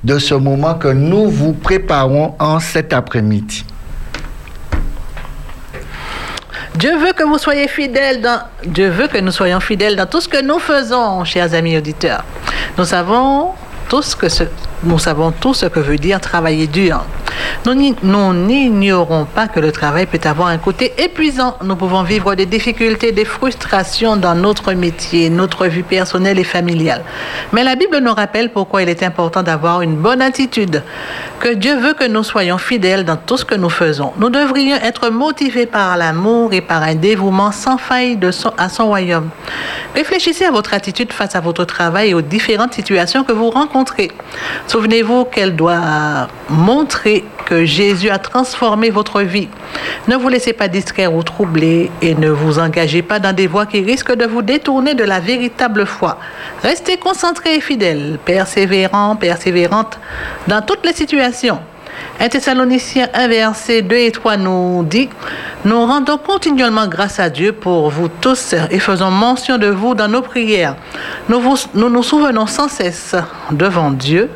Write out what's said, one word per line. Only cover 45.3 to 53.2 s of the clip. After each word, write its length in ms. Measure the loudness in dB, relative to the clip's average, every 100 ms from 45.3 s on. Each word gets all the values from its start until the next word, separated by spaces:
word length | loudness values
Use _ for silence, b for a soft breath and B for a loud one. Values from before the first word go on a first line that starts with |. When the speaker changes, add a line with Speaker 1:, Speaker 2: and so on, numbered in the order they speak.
| 0 0 2
Speaker 2:
doit 720 | 2 2 0 0 0 -2 -4 -10 -2
montrer 760 | 2 4 4 2 0 2 2 0 -12 -2
que 180 | 2
Jésus 460 | 2 2 2 2 0
a 80 | -2
transformé 720 | -2 -2 -2 0 0 2 2
votre 320 | 0 0 0
vie. 260 | 0 -2 -4 -10 B B B B 0
Ne 80 | 0
vous 120 | 2
laissez 240 | 0 0
pas 160 | -2 -2
distraire 440 | -2 -4 0 0
ou 100 | 0
troubler 680 | -2 -2 0 2 4 4 2 0
et 140 | 0
ne 160 | 2 2
vous 300 | 2 2 2
engagez 420 | 0 2 2 0
pas 160 | 0
dans 140 | 0